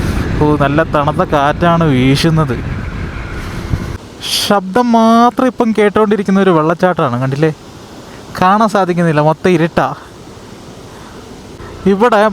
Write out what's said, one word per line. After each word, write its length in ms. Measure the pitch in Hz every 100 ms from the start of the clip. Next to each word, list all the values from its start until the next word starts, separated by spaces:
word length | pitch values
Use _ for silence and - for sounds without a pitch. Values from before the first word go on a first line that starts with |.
| - - - -
ഓ, 40 | 151 147
നല്ല 160 | 139 147 160 151
തണുത്ത 280 | 143 147 180
കാറ്റാണ് 500 | 151 143 147 170 170 165 131
വീശുന്നത്. 600 | 131 139 165 160 151 117 - - - - - - - - - - - - - - - - - -
ശബ്ദം 440 | - 202 190 190 240 226
മാത്രം 520 | 226 226 240 - 254
ഇപ്പം 180 | - 220 214
കേട്ടോണ്ടിരിക്കുന്ന 600 | 208 214 214 208 202 190 190
ഒരു 60 | 165
വെള്ളച്ചാട്ടമാണ്, 600 | 156 170 185 170 151 120
കണ്ടില്ലേ? 260 | 131 135 160 147 - - - - - - - -
കാണാൻ 300 | 180 208 226 208
സാധിക്കുന്നില്ല, 460 | 180 175 170 147 151
മൊത്തം 220 | 156 185 175
ഇരുട്ടാ. 300 | 165 - 135 143 - - - - - - - - - - - - - - - - - - 190
ഇവിടെ 300 | 196 240 220 214